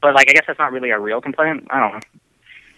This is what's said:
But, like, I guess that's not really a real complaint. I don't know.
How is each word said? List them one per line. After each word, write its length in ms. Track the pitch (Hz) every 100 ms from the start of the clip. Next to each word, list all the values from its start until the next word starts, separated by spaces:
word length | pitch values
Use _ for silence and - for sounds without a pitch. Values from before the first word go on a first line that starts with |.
But, 140 | 143
like, 160 | 139 135
I 40 |
guess 100 | 147 156
that's 140 | 151
not 100 | 147
really 200 | 131 127
a 100 | 107
real 200 | 104 113
complaint. 460 | 139 135 160 151 -
I 100 | 135
don't 120 | 110
know. 60 | 110 - _ _ _ _ - _